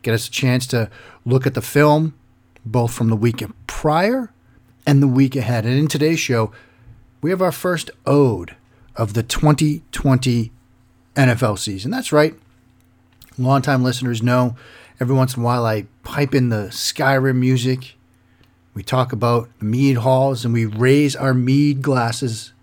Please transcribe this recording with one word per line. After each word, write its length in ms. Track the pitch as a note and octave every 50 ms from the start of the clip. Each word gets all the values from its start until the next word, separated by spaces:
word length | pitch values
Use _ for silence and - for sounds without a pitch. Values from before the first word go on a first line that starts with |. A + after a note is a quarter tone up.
Get 120 | - A#2+ A2+
us 120 | A2+ -
a 60 | -
chance 340 | - - - B2+ B2+ B2+ B2+
to 240 | - - A#2+ A2 - - - - - - - _
look 220 | A#2+ B2+ C3 B2+
at 80 | D3 C3+
the 80 | A#2+
film, 520 | - - - C#3+ D3 D3+ D3 D#3 D#3+ D#3 C#3+ _ _ _ _ _ _ _ _ - _
both 280 | A2+ A2 B2 A#2+ A#2
from 160 | - - A#2 A2+
the 80 | A2+
week 260 | G2+ A2 A#2+ A#2 - A2 G2 - - - -
prior 640 | - - - D#3 D3+ E3 F#3 G#3+ B3 C4 A#3+ - _ _ _ _ _ _ _ _ _ _ _ D3
and 140 | C#3+ C#3
the 60 | C#3+ C#3
week 260 | B2 C3 C#3 B2+ C3
ahead. 320 | C3+ A2+ A2 B2 A#2 G#2+
And 100 | A#2 B2+
in 120 | C3+ D#3 D3+
today's 320 | - C#3+ D3+ D#3 E3 D#3
show, 320 | - - B2+ A2+ A2 G#2+ - - - _ _ _ _ - - - _ _ _ _
we 100 | - D#3+
have 120 | F#3+ F3+
our 80 | F#3 F3
first 400 | E3 - - F3+ F3+ D3+ - - - _ _
ode 500 | - C#3 D3 C#3+ B2+ G#2 F#2 E2+ D#2+ - _ _ _ _ _ - - -
of 200 | - A2+ G#2 G2+
the 100 | A#2 A2+
twenty 580 | - - - D3+ D3+ D3+ C#3+ D#3+ D3 D3 D#3+ - _
twenty 640 | - - - C#3 C3 B2+ C3 C3 A#2+ A#2+ A2 A2+ - _ _ _ _ _ _ _ _ _ _ _ _
N 120 | C#3+ C3+ B2+
F 140 | A#2 A#2+
L 140 | B2+ A2 G#2
season. 340 | F#2+ - G#2+ G2 F#2+ G2 C#3
That's 220 | A3+ C4 - -
right. 240 | D#3 D3 D3+ D#3+ - - _ _ _ _ _ _ _ _ _ _ _ _ _ _ _ _ - _ _
Longtime 460 | - B2+ B2+ C#3 C3+ B2+ D3 C3+ B2+
listeners 400 | B2 B2+ A#2 B2 B2+ B2 A#2 A2
know 320 | A2+ A#2+ B2 B2+ B2 B2 A#2 - - - - - - - _ _
every 160 | B2+ A#2+ C3+
once 180 | C3 C3 B2+ B2+
in 60 | B2
a 20 | A#2
while 220 | A#2+ B2 B2 A#2
I 200 | A2+ A2 G#2+ G2+ - _ _ _
pipe 320 | - - D3 C#3+ C3 -
in 140 | C3+ B2+ A#2+
the 180 | A2+ G#2+ G2+ F2+
Skyrim 640 | - - - - - - C#3+ C3+ C#3 C3 C3 C3+ C3
music. 600 | B2+ B2+ B2+ C3 B2 A#2 C3 B2+ C3 B2+ - - _ _ _ _ _ _ _ _ _ _ _ _ _ _ _ _
We 100 | G#2 F#2+
talk 280 | - B2+ B2+ B2+ B2+
about 360 | - G#2+ A#2+ A#2 A#2+ A#2+ A#2 - _ _
the 60 | G#2+
mead 320 | G#2 A2+ B2 C#3 C#3 C3
halls 480 | A#2+ A2 C3 C3 C3 C3+ C#3 C3+ A2+ A#2
and 100 | A#2 A#2
we 120 | A#2 A2+
raise 500 | G#2+ G#2 G#2+ B2 C3 C#3 D3 D3 C#3 C#3
our 180 | - C3 C3+ B2+
mead 480 | B2+ A#2+ B2+ C3 C#3 D3 D3 C#3+ C3+
glasses 680 | C3 C#3+ C3 B2+ A#2 A2+ A2+ - C#3 A#2+ A2+ - - - _ _